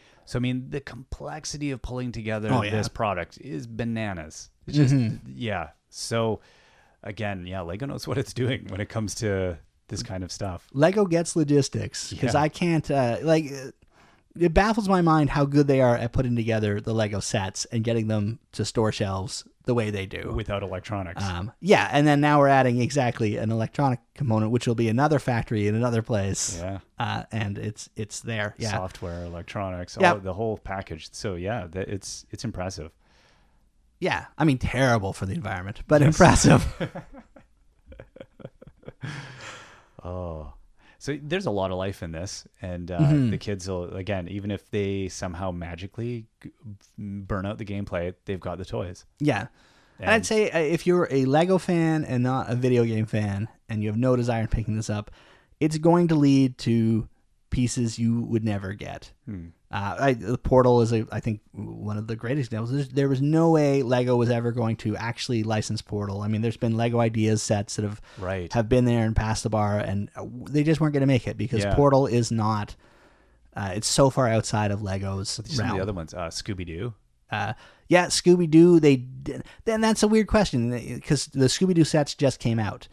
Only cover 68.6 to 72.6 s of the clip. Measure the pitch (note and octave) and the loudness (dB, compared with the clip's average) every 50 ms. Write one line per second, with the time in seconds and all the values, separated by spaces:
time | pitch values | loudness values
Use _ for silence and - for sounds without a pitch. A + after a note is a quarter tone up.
68.6 | A2+ G#2+ B2+ B2 B2 B2 A#2+ A#2 A2+ A2 A2 - A2 A2 A2 - - A#2 G#2 G#2+ | 2 4 4 4 4 4 4 2 2 2 0 0 0 0 -2 -2 -2 0 0 0
69.6 | G#2+ G#2 G#2 G#2 G#2 - G2 G2+ G2+ - - - G#2 A2 A2+ B2 C#3 - C3 D3+ | 2 2 0 0 -2 -2 -2 -4 -4 -6 -8 -12 -12 -12 -12 -12 -8 -2 0 2
70.6 | D3 D#3 D#3+ C#3+ D#3 D3+ C#3+ C#3 C3+ C3+ C3+ B2 - - G#2+ - G#2+ A#2 - A2 | 2 2 2 2 2 2 2 2 4 4 4 4 2 -2 -4 -4 -4 -2 0 0
71.6 | G2+ G2+ G#2 C#3+ C#3+ C#3+ C3+ C3+ C#3 A2 G#2+ A#2+ A#2 - A#2 A2+ A2 A2 A2 G#2+ | 0 2 4 4 6 6 6 6 4 4 2 0 0 0 0 0 0 0 0 -2